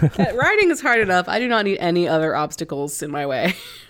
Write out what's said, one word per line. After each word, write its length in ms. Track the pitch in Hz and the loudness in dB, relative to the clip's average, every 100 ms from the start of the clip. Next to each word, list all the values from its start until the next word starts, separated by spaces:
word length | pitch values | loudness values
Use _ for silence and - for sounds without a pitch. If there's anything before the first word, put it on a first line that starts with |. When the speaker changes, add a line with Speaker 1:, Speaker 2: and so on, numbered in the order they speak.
Speaker 1:
<laughs> 180 | 156 - | 0 2
Speaker 2:
Uh, 160 | 202 233 | 0 2
writing 340 | 320 427 370 | 2 4 4
is 120 | 294 | 2
hard 180 | 277 233 | 2 2
enough. 300 | 202 180 185 | 4 2 0
I 100 | 220 | -2
do 80 | 247 | 0
not 160 | 226 | 0
need 140 | 202 196 | 0 0
any 320 | 175 175 175 | 0 0 2
other 260 | 160 156 147 | 2 2 0
obstacles 680 | 151 - 160 139 147 - | -4 -6 -8 -6 -6 -6
in 80 | 151 | -6
my 140 | 147 143 | -6 -4
way. 280 | 131 175 - | -2 -2 -4
<laughs> 40 | - - | -12 -20